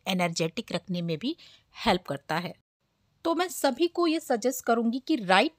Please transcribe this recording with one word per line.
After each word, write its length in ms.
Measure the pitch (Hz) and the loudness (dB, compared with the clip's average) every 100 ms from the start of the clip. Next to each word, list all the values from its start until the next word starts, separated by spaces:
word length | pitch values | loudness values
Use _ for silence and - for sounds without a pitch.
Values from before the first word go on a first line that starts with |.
| 190 | -2
एनर्जेटिक 640 | 185 175 170 165 - - | 0 0 0 -4 -4 -6
रखने 300 | 175 - 175 | -6 -4 -4
में 160 | 170 156 | -4 -4
भी 180 | 254 339 - - _ - | -4 -8 -12 -20 _ -4
हेल्प 260 | 233 185 | 0 0
करता 360 | - 139 - 160 | -2 -8 -6 -6
है। 160 | 175 - _ _ _ _ _ _ | -6 -12 _ _ _ _ _ _
तो 100 | 330 | -2
मैं 140 | 330 359 | 0 -2
सभी 380 | - 277 262 339 | 0 0 2 0
को 200 | - 339 | 2 2
ये 140 | 320 | 2
सजेस्ट 440 | - 240 247 277 | 0 0 0 -2
करूँगी 380 | - 233 233 254 - | 0 2 2 0 0
कि 100 | 302 | 0
राइट 380 | 185 196 294 | 4 4 4